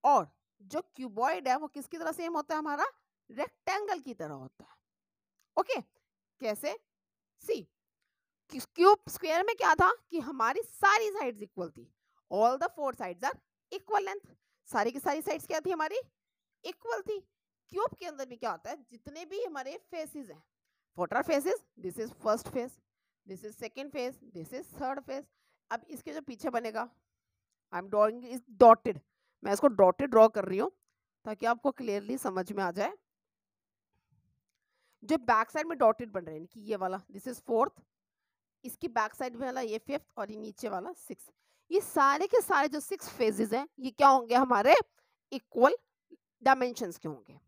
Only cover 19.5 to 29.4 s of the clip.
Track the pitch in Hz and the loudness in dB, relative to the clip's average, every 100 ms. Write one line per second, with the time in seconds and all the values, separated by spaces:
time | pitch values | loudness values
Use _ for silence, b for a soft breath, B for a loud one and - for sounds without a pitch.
19.5 | 294 262 349 _ 339 311 294 233 156 _ | -8 -10 -12 _ -10 -10 -12 -16 -20 _
20.5 | _ _ _ _ - 175 226 302 294 285 | _ _ _ _ -6 -2 -2 0 0 0
21.5 | 453 _ - 185 175 220 - 220 220 - | -4 _ -14 -12 -10 -12 -4 -2 -2 -2
22.5 | 262 247 - _ _ _ _ - 190 214 | -8 -8 -14 _ _ _ _ -18 -16 -16
23.5 | 214 226 - 277 277 247 254 - 175 165 | -14 -14 -12 -10 -8 -8 -10 -20 -16 -14
24.5 | 254 359 - 254 269 262 269 294 _ _ | -14 -14 -8 -8 -8 -10 -12 -12 _ _
25.5 | _ _ 233 - 254 - 294 185 233 - | _ _ -10 -10 -16 -12 -12 -12 -8 -4
26.5 | 240 233 214 240 _ _ _ _ _ _ | -4 -4 -8 -10 _ _ _ _ _ _
27.5 | _ _ 180 196 208 214 233 240 247 _ | _ _ -12 -4 2 2 0 -12 -14 _
28.5 | 202 240 226 - 165 _ _ _ _ | 10 10 12 6 -8 _ _ _ _